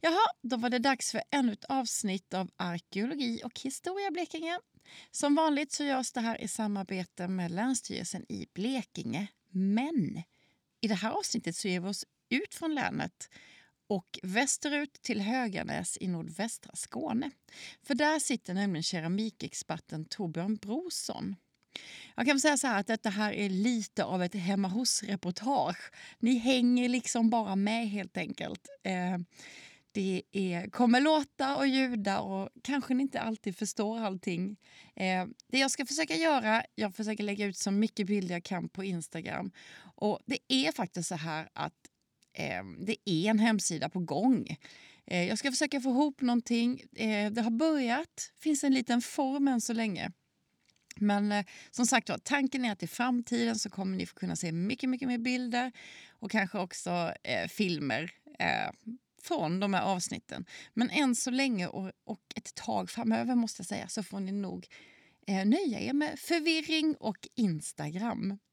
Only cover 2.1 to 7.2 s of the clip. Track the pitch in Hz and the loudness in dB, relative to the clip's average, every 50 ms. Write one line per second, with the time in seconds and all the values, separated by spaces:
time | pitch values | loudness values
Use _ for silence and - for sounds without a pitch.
2.1 | 190 196 _ _ - 185 190 180 _ _ 180 180 170 170 - _ - 190 208 247 | -2 -2 _ _ -2 -2 -2 -4 _ _ -4 -4 -4 -6 -8 _ -2 -2 0 0
3.1 | 311 285 277 240 226 226 - 240 - - - 269 269 - _ 349 370 403 403 392 | 0 -2 -2 -2 -2 -4 -6 -8 -10 -6 -8 -6 -8 -6 _ -6 -4 -2 -2 -2
4.1 | 311 349 349 - - 320 330 330 349 359 - _ _ _ _ - - - - - | -2 -2 -4 -4 -6 -6 -4 -4 -6 -6 -8 _ _ _ _ -20 -20 -20 -20 -12
5.1 | _ - - 285 285 302 320 320 294 277 302 285 - - 294 285 277 262 254 - | _ 0 2 4 4 6 6 4 4 2 0 -2 -2 -2 0 0 0 0 0 -2
6.1 | - 254 220 226 226 - - 208 - - 220 214 208 196 190 - 196 185 180 - | -2 -2 -2 -2 -2 -2 -4 -6 -4 -2 0 0 0 -2 -2 -2 -4 -4 -4 -6
7.1 | _ - | _ -8